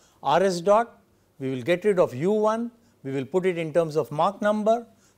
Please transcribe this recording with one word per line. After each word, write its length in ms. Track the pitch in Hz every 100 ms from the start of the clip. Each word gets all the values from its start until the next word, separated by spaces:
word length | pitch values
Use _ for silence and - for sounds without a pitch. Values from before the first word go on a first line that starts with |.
| _ _
R 180 | 135 160
S 180 | 196 175
dot, 400 | 175 214 233 - _ _ _ _
we 140 | 135
will 100 | 131
get 240 | 120 175 208
rid 140 | 180
of 160 | 143 123
U 160 | 180
one, 400 | 214 214 226 233 _ _ _
we 80 | 135
will 140 | 135 131
put 200 | 185 185
it 140 | 170
in 120 | 160
terms 240 | 165 160 151
of 160 | 135
Mach 300 | 147 180 202
number. 460 | 208 214 214 233 233 _ _